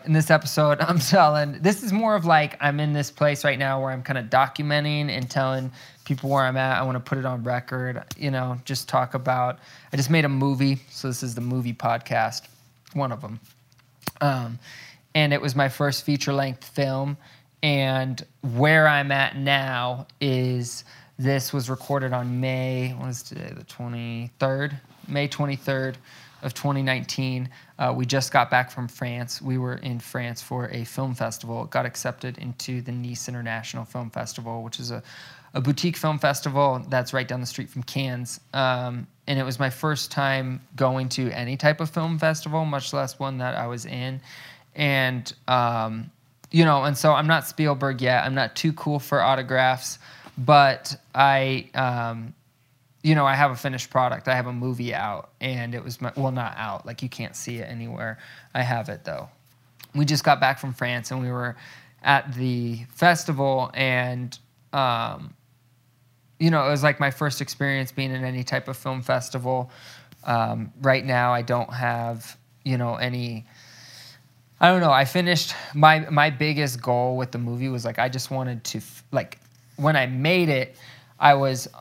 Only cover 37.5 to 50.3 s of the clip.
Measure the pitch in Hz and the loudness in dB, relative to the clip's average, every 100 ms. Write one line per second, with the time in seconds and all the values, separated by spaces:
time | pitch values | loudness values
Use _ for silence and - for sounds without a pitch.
37.5 | - - 135 120 135 135 123 123 - _ | -8 -8 -8 -6 -4 -4 -4 -8 -12 _
38.5 | 135 131 127 123 123 120 _ - 139 131 | 0 2 0 -2 -8 -10 _ -2 -2 0
39.5 | 123 131 123 156 147 - - 139 135 131 | -2 -2 0 -2 -2 -4 -2 0 0 -2
40.5 | 131 - - 131 131 131 - 127 - 120 | -8 -8 0 2 2 -2 -2 -2 -4 -4
41.5 | 131 151 - 156 170 165 160 160 156 156 | 0 0 0 -2 -4 -2 0 0 0 -2
42.5 | 156 156 139 - 143 131 - 135 131 127 | -2 -2 -4 -4 -4 -4 -4 -6 -4 -4
43.5 | 120 120 120 113 123 127 131 - - - | -4 -6 -8 -8 -8 -6 -8 -12 -20 -20
44.5 | - _ - 143 139 131 127 - - - | -20 _ -2 2 2 2 -2 -6 -8 0
45.5 | 127 120 117 110 110 - - _ _ - | 2 2 0 -4 -6 -10 -16 _ _ 0
46.5 | 160 165 139 143 135 156 143 151 160 - | 4 6 6 2 2 4 4 4 2 0
47.5 | - 151 135 139 127 127 123 135 131 113 | 0 0 2 0 0 2 2 2 0 -2
48.5 | - 165 151 151 147 - 143 101 135 127 | 0 0 0 -2 -2 0 2 4 2 2
49.5 | 131 131 127 - - - - - | 2 4 2 -4 -12 -16 -20 -14